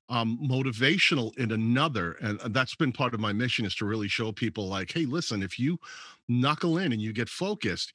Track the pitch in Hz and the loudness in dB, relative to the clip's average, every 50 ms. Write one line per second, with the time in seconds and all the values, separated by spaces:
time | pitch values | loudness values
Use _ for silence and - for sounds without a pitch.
0 | _ - 123 120 113 113 113 120 147 131 131 131 131 131 117 107 127 143 185 190 | _ -2 0 2 2 2 0 0 0 0 2 2 0 0 0 2 4 4 6 6
1 | - - 170 139 113 113 - 135 127 110 113 110 110 113 120 135 151 165 127 104 | 4 4 4 2 2 0 -2 -2 0 0 2 2 4 4 4 4 2 2 2 0
2 | 87 85 80 - - 107 104 104 - 120 101 131 127 - - - 160 131 117 - | -2 -2 -4 -4 -4 -4 -4 -4 -4 -2 0 0 0 0 0 0 0 0 2 0
3 | 139 123 117 107 110 104 101 107 123 123 - - 113 98 - - 107 101 110 110 | 0 0 0 0 -2 0 0 0 0 0 0 0 -2 -2 -4 -2 -2 -2 -2 -2
4 | 104 98 - - 117 110 87 - 120 107 - 107 101 92 98 95 95 - - 170 | -2 -2 -2 -2 -2 -4 -4 -2 -2 -2 -2 -2 -4 -2 -2 -4 -4 -4 -2 -2
5 | 160 127 131 175 - - 117 101 98 92 - - 123 147 175 - - - - - | -2 0 -2 -2 -2 -2 -2 -2 -4 -4 -2 0 0 0 0 -2 -6 -12 -16 -16
6 | - - - _ _ - 120 123 127 143 151 - 180 170 160 175 190 156 117 110 | -18 -18 -20 _ _ 0 2 4 4 4 2 2 2 2 2 2 2 0 0 0
7 | 107 110 104 113 113 - - - 180 196 208 208 - 104 90 90 - - | -2 -2 -2 -2 -2 -2 -4 -4 -4 -4 -2 -2 -2 -2 -2 -2 -4 -8